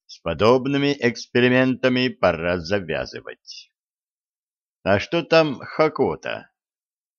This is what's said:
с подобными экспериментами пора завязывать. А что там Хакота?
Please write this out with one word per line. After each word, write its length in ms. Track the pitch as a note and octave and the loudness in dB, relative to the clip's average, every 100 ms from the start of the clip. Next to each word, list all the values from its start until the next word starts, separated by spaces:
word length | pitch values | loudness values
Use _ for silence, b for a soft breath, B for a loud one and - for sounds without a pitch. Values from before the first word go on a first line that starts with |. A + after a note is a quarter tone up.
| _ | _
с 80 | - | -12
подобными 720 | E2+ D#2+ G#2+ C3 B2+ C#3 C#3+ C#3+ | -6 2 4 4 2 0 0 0
экспериментами 1080 | A#2+ A2+ - B2 B2 B2+ C3 B2+ C3 B2+ B2+ | -2 -4 -4 2 4 4 2 0 0 0 -2
пора 500 | - F#2 E2 E2+ F2+ | 0 0 0 -2 -2
завязывать. 1120 | D#2+ G2+ E2 D2 B1+ - - B1 - - - _ _ _ _ _ _ _ _ _ _ _ | -2 -4 -4 -6 -6 -10 -16 -20 -20 -20 -20 _ _ _ _ _ _ _ _ _ _ _
А 160 | - G2+ | 0 0
что 240 | - E3+ | 0 -4
там 380 | D3 E3 D#3 A2 | 2 2 2 -2
Хакота? 880 | - - D#3 D3+ A2+ D2 B1 G#1+ - _ _ _ _ _ _ | -8 -2 0 0 -2 -2 -8 -10 -12 _ _ _ _ _ _